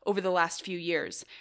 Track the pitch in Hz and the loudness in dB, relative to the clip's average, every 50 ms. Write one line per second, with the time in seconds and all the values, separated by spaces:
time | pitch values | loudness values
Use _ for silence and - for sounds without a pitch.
0 | - - 202 196 185 185 180 180 170 165 - - - - 185 175 170 170 170 156 | -2 0 0 2 2 2 4 4 4 2 2 -6 -6 -6 -6 -4 -2 0 0 0
1 | - - - - - - - - | 0 -2 -6 -8 -8 -8 -16 -20